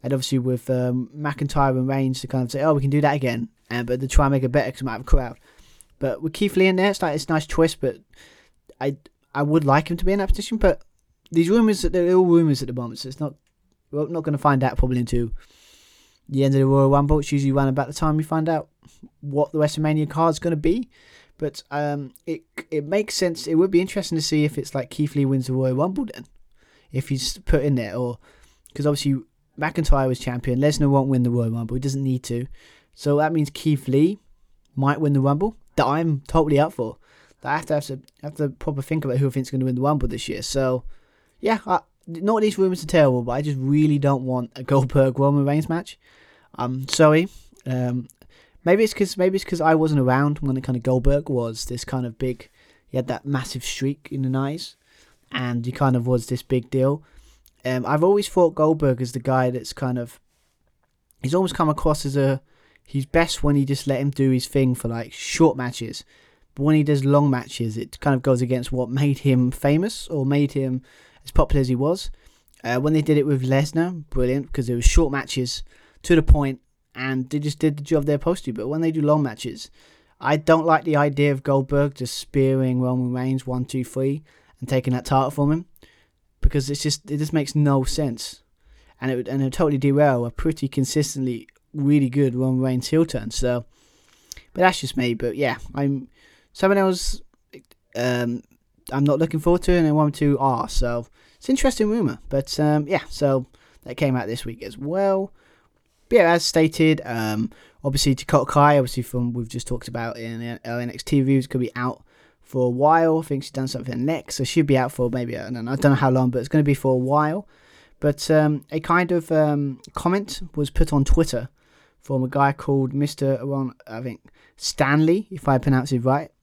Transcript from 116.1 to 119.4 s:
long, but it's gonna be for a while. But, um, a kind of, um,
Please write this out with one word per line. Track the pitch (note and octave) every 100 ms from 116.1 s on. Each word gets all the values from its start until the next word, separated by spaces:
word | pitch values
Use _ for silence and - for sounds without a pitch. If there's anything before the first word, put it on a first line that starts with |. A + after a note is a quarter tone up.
long, | B2+ B2+
but | B2
it's | A#2+
gonna | D#3
be | D3
for | C#3 C3+
a | C3
while. | B2+ D3 D3+ F3 - _ _ _ _ _
But, | D3 C#3+ -
um, | D#3 D3+ D3 -
a | D#3+
kind | D#3 E3+ F3
of, | F3 D#3+
um, | D#3